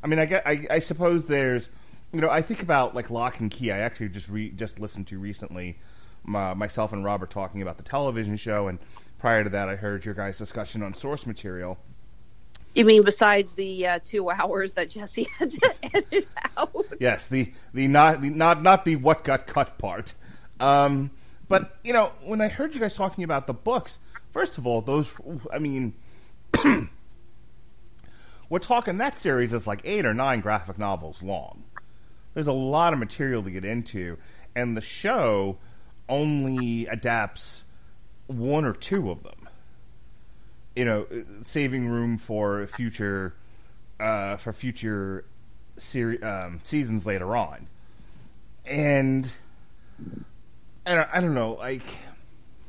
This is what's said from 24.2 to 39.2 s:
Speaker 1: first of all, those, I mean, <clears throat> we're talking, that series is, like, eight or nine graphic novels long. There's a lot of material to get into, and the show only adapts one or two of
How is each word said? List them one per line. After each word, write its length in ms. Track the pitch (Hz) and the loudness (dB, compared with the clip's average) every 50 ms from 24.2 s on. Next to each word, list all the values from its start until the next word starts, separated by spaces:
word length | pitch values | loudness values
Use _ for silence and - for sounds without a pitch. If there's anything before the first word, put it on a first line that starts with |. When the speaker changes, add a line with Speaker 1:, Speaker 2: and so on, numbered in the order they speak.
| - - | -14 -6
Speaker 1:
first 260 | - - 381 - - - | -2 -2 0 0 -2 -2
of 80 | 120 123 | 0 2
all, 140 | 120 113 | 2 2
those, 300 | 110 135 135 151 147 - - - - 135 151 127 110 - | 2 4 4 4 2 2 -2 -10 -10 -10 -10 -10 -8 -6
I 80 | - 139 | -4 -2
mean, 340 | 156 143 139 131 127 110 - - - - - - - - - - - - - | -2 0 0 0 -2 -2 -4 -6 -10 -14 -14 -14 -14 -14 -16 -14 -2 0 2
<clears throat> 100 | - - 285 247 165 113 - - - - - - - - - - - - - - - - - - - - - - - - - - - - - - - - - | 4 6 6 6 6 2 -2 -8 -12 -14 -14 -14 -14 -14 -14 -14 -14 -16 -16 -16 -16 -16 -16 -16 -16 -16 -16 -14 -14 -14 -14 -14 -14 -14 -14 -14 -14 -6 -2
we're 100 | 254 277 | -2 0
talking, 380 | - - 247 240 240 208 175 196 | 2 4 2 4 4 2 0 0
that 180 | 240 285 269 - | 0 0 0 0
series 360 | - 175 135 123 123 113 117 | 2 2 4 4 4 2 2
is, 140 | 117 95 107 | 0 0 -2
like, 140 | 101 101 - | -4 -4 -2
eight 220 | 156 202 208 170 | -2 0 2 2
or 80 | 117 107 | 2 2
nine 260 | 120 131 139 127 110 | 2 2 2 2 2
graphic 360 | 101 107 107 104 - 98 92 98 | 2 2 0 0 0 -4 -6 -4
novels 440 | 104 101 98 85 78 78 71 - 90 | -2 -2 -2 -2 -4 -8 -12 -10 -6
long. 400 | 95 98 85 - - - - - - - - - - - - - - - - - - - | -6 -4 -4 -6 -8 -12 -14 -14 -14 -14 -14 -14 -14 -14 -14 -14 -14 -14 -14 -14 -8 -6
There's 140 | 160 151 147 | -2 0 0
a 60 | 131 | 2
lot 400 | 135 131 131 143 156 170 170 160 | 2 2 2 4 6 6 6 4
of 60 | 135 | 2
material 420 | 113 95 - - 143 135 127 113 101 | 0 -2 -2 -2 -2 0 0 0 -2
to 60 | 95 | -4
get 160 | 90 95 92 | -6 -6 -4
into, 520 | 101 113 120 117 - - 98 90 87 82 78 - - - - - - - | -4 -4 -4 -4 -6 -6 -6 -6 -6 -8 -8 -12 -14 -14 -14 -14 -8 -4
and 220 | 120 123 120 117 110 | -2 -2 0 -2 -2
the 40 | |
show 760 | 110 - - - - 202 254 233 151 117 107 98 98 98 95 - - - - - - - - - - - | -4 -6 -8 -4 0 0 2 4 4 4 4 4 2 0 -2 -6 -10 -14 -14 -14 -14 -14 -14 -14 -6 -2
only 760 | 131 143 151 151 147 143 135 135 131 127 123 120 117 113 117 | 0 2 2 2 2 2 2 0 0 0 0 0 0 -2 -2
adapts 800 | - 113 104 - 120 117 113 104 98 - - - - - - - - - - - - - - - - - - - - | -4 -4 -4 0 0 2 2 0 -2 -4 -6 -6 -6 -8 -8 -10 -12 -14 -14 -14 -14 -14 -14 -14 -14 -14 -14 -12 -8
one 360 | 131 117 117 131 143 156 156 | -6 -2 0 2 2 2 2
or 100 | 127 95 | 0 -2
two 360 | - - - 196 196 151 101 | -4 -4 -2 0 0 0 -2
of 140 | 85 - | -4 -6